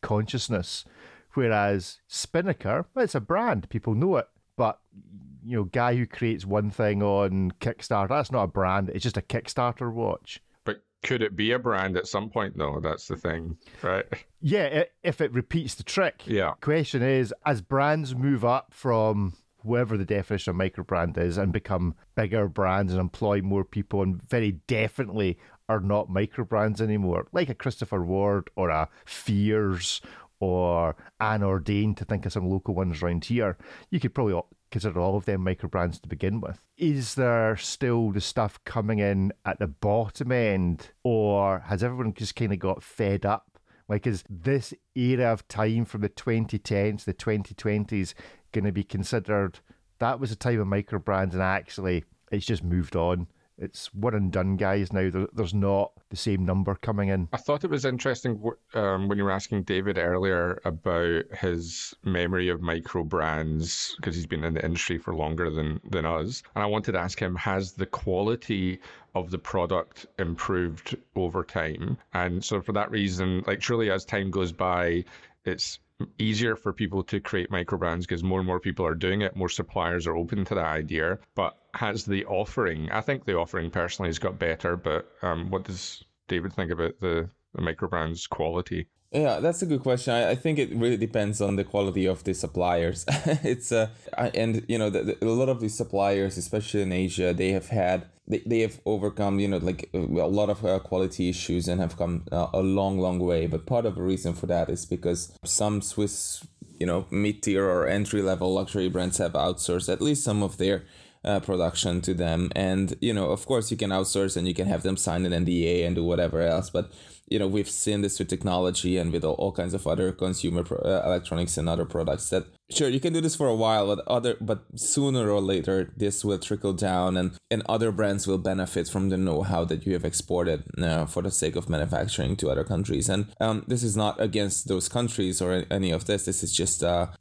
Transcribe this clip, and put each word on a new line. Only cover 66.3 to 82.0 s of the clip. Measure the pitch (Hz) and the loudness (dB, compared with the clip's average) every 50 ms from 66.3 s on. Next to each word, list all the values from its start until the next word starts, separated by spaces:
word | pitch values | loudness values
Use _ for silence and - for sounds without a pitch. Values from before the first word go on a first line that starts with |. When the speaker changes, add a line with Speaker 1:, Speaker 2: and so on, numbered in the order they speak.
| 131 - - - - | -6 -10 -12 -8 -4
Speaker 2:
And | 107 104 | -2 -2
I | |
wanted | 104 104 107 104 - 95 | 0 0 -2 0 0 -2
to | 90 | -2
ask | 85 92 - - | -2 -2 -4 -4
him, | 104 90 90 | -4 -4 -4
has | 87 - 110 95 95 98 92 - | -2 -2 -2 0 -2 -2 -4 -4
the | - 95 | -6 -6
quality | - - - - 104 92 90 101 110 120 - - - 110 95 92 92 92 - - - - - - _ - | -4 -4 -4 -2 0 0 0 0 0 -2 -2 -2 -4 -2 0 0 -2 -2 -4 -8 -18 -20 -20 -14 _ -6
of | 95 87 87 | -6 -4 -4
the | 92 82 | -6 -8
product | - - - 95 87 85 95 85 80 - - - - - _ | -6 -2 -2 0 0 0 0 -2 -2 -4 -10 -20 -20 -12 _
improved | - 95 85 85 - - - 98 90 87 85 80 82 - - - - - _ - | -4 -4 -4 -4 -4 -2 0 0 0 0 0 -2 -6 -10 -10 -10 -10 -10 _ -4
over | 98 90 85 82 92 85 | -2 -2 0 0 -2 -4
time? | - - 90 80 80 78 78 82 - - - - _ - | -2 -2 -2 -2 -2 -4 -4 -4 -4 -4 -6 -6 _ -4
And | 92 90 90 87 95 - | -2 -2 0 -2 -2 -2
so | - 107 98 | -2 -2 -2
for | 92 - 101 | -2 -2 -2
that | 104 104 - | -2 -2 -2
reason, | - 107 101 98 90 90 95 92 92 90 - | 0 0 0 0 0 0 0 0 0 0 0
like, | 98 98 92 | -2 -2 -2
surely | - - 120 113 113 104 | 0 0 0 2 2 2
as | 95 95 - | 0 -2 -2
time | - 117 104 98 95 | -4 -4 -2 -2 -2
goes | 87 98 92 87 | 0 0 -2 -2
by, | 82 - 95 90 90 90 87 85 85 87 87 - - - - - _ _ - | -2 -2 0 0 2 2 2 2 0 0 -2 -4 -10 -20 -20 -20 _ _ -6
it's | 95 87 80 - - - - _ _ _ - - - - | -6 -4 -4 -4 -8 -8 -12 _ _ _ -10 -10 -10 -6
easier | - 107 107 107 107 120 117 110 | -2 0 0 0 2 0 0 0
for | - - 104 | -2 -4 -6
people | 92 - 110 85 98 95 90 | -4 -2 -2 -2 -2 -2 -4
to | - - 98 | -2 -4 -4
create | - - - 95 90 - | -4 -2 -2 -2 -2 0
micro | - 87 87 - 101 | -2 -2 -2 -2 -2
brands | 85 90 85 82 90 90 | -2 0 0 -2 -2 -2
'cause | - 90 85 85 | -2 -2 -2 0
more | 92 92 95 | 0 0 2
and | 92 | 2
more | 92 90 90 | 0 0 -2
people | - 98 80 - 90 | -2 -2 -2 0 0
are | 80 80 | 0 0
doing | 85 85 92 95 104 | 0 0 0 0 0
it, | 104 92 - | 0 -2 -2
more | 95 92 85 | -2 -2 -2
suppliers | - - 82 - - 98 85 85 87 90 82 | -2 -4 -6 -4 -2 -2 0 0 0 0 0
are | 85 80 | -2 -2
open | 85 85 85 - 101 95 | -2 -2 -2 -2 -4 -2
to | - 104 | -2 -2
that | 92 82 | -2 0
idea. | 80 78 78 78 76 - 78 78 85 95 - - _ - | 0 -2 -2 -4 -2 -2 -2 0 0 -2 -4 -8 _ -4
But | - 92 - - _ _ _ - | -2 -2 -2 -4 _ _ _ -8
has | - 120 107 101 110 | -4 -4 -4 -4 -4